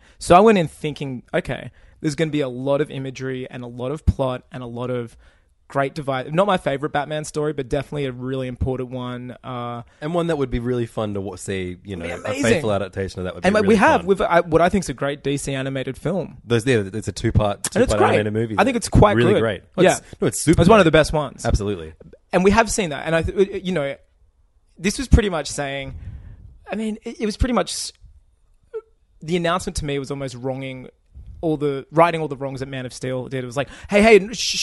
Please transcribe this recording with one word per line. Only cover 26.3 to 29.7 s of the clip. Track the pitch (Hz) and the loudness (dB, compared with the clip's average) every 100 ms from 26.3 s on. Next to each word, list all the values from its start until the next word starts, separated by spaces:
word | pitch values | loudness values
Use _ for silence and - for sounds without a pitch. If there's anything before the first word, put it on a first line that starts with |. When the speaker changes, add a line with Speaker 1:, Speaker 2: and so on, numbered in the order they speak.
| - - - - | -20 -20 -20 -10
Speaker 1:
I | 202 | -6
mean, | 220 214 | -6 -6
it, | 233 - | -10 -6
it | 220 | -6
was | - | -2
pretty | 254 | 0
much | 226 - | 0 -2
s-, | - - - - - _ _ _ _ _ 440 _ _ _ _ | -6 -10 -14 -20 -20 _ _ _ _ _ -14 _ _ _ _
the | 156 175 | -4 -2
announcement | 170 180 196 | 0 -2 -4